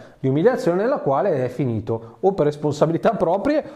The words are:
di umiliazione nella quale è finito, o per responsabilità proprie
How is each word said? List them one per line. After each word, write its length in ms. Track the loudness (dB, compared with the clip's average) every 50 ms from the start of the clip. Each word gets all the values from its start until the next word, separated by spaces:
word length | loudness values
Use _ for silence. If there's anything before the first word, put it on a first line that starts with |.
| -12 -20 -14 -4
di 80 | -2 0
umiliazione 540 | 0 4 4 2 2 2 0 0 0 2
nella 180 | 0 0 -2 -2
quale 440 | 0 0 0 2 2 0 0 0 -2
è 60 | -4
finito, 680 | -2 -2 -2 -2 -2 -2 -2 -4 -4 -6 -6 -10 -12 -2
o 120 | 0 0 2
per 120 | 2 0
responsabilità 680 | 0 0 0 -2 -4 0 2 2 2 2 2 0 0 0
proprie 480 | 2 0 0 0 0 0 0 0 0 -2 -4 -10